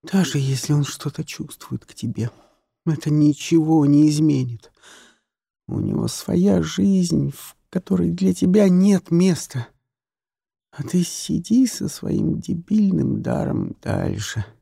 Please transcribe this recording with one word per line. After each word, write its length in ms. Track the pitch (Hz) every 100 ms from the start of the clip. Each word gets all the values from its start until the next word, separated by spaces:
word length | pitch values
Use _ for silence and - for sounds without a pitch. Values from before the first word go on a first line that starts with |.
Даже 360 | - 196 175 143
если 360 | 135 135 -
он 100 | 147
что-то 400 | 139 - 147 -
чувствует 640 | - - 147 - - 127 -
к 80 |
тебе, 360 | - 113 - 117 - _ _ _ _
это 260 | - 156 156
ничего 760 | 151 151 143 - 165 156 160 143
не 220 | 147 151
изменит. 600 | 151 156 139 127 117 - _ - - _ _ _ _ _ _ -
У 140 | -
него 280 | - 107 113
своя 540 | - - 175 196 185
жизнь, 680 | 156 185 196 190 175 151 139
в 260 | - - _ _
которой 400 | 185 - 185 170
для 220 | 175 190
тебя 340 | 180 185 202 196
нет 420 | 180 196 190 -
места. 580 | 170 185 160 - 127 - _ _ _ _ _ _ _ _ _ _
А 120 | -
ты 200 | 139 180
сиди 640 | 175 - - 160 170 240 254
со 220 | - -
своим 500 | - - - - -
дебильным 840 | - 170 170 214 202 170 131 -
даром 520 | - 60 - - - -
дальше. 640 | - - - - 107 - - _